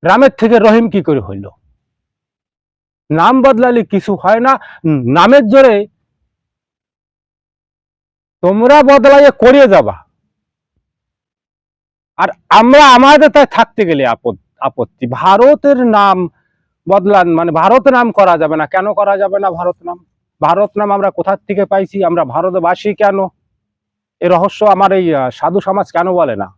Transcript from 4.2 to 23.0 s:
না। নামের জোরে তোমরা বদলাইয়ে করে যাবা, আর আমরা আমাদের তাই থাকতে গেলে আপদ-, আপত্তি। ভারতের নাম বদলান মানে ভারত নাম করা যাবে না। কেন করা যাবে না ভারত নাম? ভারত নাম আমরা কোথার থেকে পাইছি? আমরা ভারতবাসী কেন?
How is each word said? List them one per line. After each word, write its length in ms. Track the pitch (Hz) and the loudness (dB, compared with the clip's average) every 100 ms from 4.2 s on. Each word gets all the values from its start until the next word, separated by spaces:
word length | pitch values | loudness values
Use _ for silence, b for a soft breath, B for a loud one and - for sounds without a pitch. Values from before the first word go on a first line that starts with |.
| 180 226 247 | -2 -2 0
না। 60 | 269 B B 165 147 120 147 | -2 B B -4 -4 -2 0
নামের 260 | 190 277 220 | 4 2 2
জোরে 280 | 269 269 208 208 _ _ _ _ _ _ _ _ _ _ _ _ _ _ _ _ _ _ _ _ _ _ _ _ _ | 2 4 2 -4 _ _ _ _ _ _ _ _ _ _ _ _ _ _ _ _ _ _ _ _ _ _ _ _ _
তোমরা 340 | 175 202 240 294 | -4 0 2 4
বদলাইয়ে 480 | 269 277 262 277 285 | 4 4 4 6 4
করে 320 | - 226 277 262 | 4 2 4 4
যাবা, 280 | 190 107 90 _ _ _ _ _ _ _ _ _ _ _ _ _ _ _ _ _ _ _ _ _ - | 4 0 -6 _ _ _ _ _ _ _ _ _ _ _ _ _ _ _ _ _ _ _ _ _ -8
আর 120 | 180 - _ | -8 -8 _
আমরা 360 | 185 233 277 294 240 | 2 4 6 6 6
আমাদের 340 | 269 294 294 | 4 4 4
তাই 160 | - 180 | 2 0
থাকতে 300 | - 233 - 190 | 0 -4 -2 -4
গেলে 180 | 151 127 | -2 -2
আপদ-, 420 | 113 120 95 _ _ | -4 -6 -10 _ _
আপত্তি। 460 | 135 - 113 _ 123 | -10 -8 -12 _ -12
ভারতের 680 | 120 165 196 254 294 285 269 247 214 | -4 0 2 2 2 0 0 0 0
নাম 200 | 202 190 175 _ _ _ _ _ - | 0 0 -6 _ _ _ _ _ -2
বদলান 400 | 196 190 202 175 | -2 0 0 0
মানে 180 | 165 170 | -2 -2
ভারত 340 | 160 175 247 254 | -2 0 2 2
নাম 200 | 254 240 | 0 -2
করা 240 | 208 190 170 | 0 0 2
যাবে 180 | 156 156 | -2 -4
না। 80 | 151 | -4
কেন 200 | 190 196 | -6 -6
করা 200 | 208 202 196 | -4 -4 -2
যাবে 200 | 196 196 | -4 -4
না 80 | 196 | -4
ভারত 260 | 165 175 175 | -6 -8 -8
নাম? 140 | 170 175 _ _ _ _ | -14 -18 _ _ _ _
ভারত 300 | 156 170 202 - | -2 -2 -2 -4
নাম 120 | 208 | -4
আমরা 180 | 202 196 | -2 -4
কোথার 280 | 180 175 196 _ | -4 -6 -6 _
থেকে 180 | 196 196 | -6 -2
পাইছি? 320 | 196 190 202 | -4 -4 -4
আমরা 200 | 180 170 147 | -4 -4 -6
ভারতবাসী 680 | 135 180 185 170 - 208 | -6 -6 -4 -4 -6 -6
কেন? 240 | 196 | -4